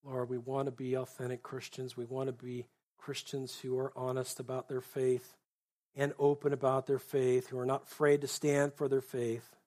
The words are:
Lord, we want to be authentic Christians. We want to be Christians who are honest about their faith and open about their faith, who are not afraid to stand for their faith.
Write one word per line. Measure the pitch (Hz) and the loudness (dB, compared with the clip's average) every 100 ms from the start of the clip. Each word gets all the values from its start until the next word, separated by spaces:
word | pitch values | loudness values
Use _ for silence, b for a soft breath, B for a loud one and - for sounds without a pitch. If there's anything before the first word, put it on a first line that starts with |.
Lord, | 139 127 123 | -4 -4 -2
we | 127 | -4
want | 120 135 139 | -2 -2 -2
to | |
be | 123 131 127 | -2 -2 -2
authentic | 123 - 123 123 | -2 -6 -6 -6
Christians. | - 131 - - 127 123 | -8 -10 -10 -8 -8 -8
We | |
want | 117 131 135 | -6 -4 -4
to | |
be | 123 123 123 120 _ _ _ | -4 -8 -8 -10 _ _ _
Christians | - 131 - 139 127 - | -10 -8 -6 -6 -6 -8
who | 131 127 | -2 -2
are | 135 123 | -2 -4
honest | 127 131 127 - | -2 -2 -4 -6
about | 123 131 - | -6 -6 -4
their | 131 | -6
faith | - - 131 123 - - _ _ _ _ _ | -6 0 2 2 -2 -20 _ _ _ _ _
and | 147 143 - | -2 -2 4
open | 143 143 147 | 4 4 0
about | 139 135 135 131 | 2 2 2 2
their | 135 | 0
faith, | - 139 127 127 127 | 2 2 4 4 2
who | 131 | -4
are | 123 | 0
not | 135 | -2
afraid | - - 151 143 | -4 2 6 6
to | 139 | 4
stand | - 147 143 143 | 0 2 4 4
for | 143 143 | 2 2
their | 135 | 2
faith. | - 131 120 113 - - | 0 -2 -2 -2 -8 -20